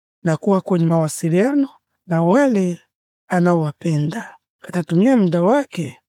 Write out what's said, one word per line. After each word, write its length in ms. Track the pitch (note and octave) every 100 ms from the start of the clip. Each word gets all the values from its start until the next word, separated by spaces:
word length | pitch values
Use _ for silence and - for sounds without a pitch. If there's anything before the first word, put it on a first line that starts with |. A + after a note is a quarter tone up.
| _ _
na 140 | E3+ D#3
kuwa 240 | G#3 F#3+
kwenye 240 | - F3+ E3
mawasiliano 840 | E3 D3+ - E3 F3 B3+ C#4+ C4+ - _ _ -
na 160 | E3
wale 580 | E3+ B3+ C#4 G3+ F#3 E3+ _ _ _ _ -
anaowapenda. 1080 | F3+ F3 E3+ D3+ - E3+ D3 D3+ A3 - - _ _
Atatumia 560 | - F3+ D#3+ E3+ B3 B3+
muda 240 | F3+ E3+
wake 580 | F3+ C#4+ C4+ F3+ C3+ -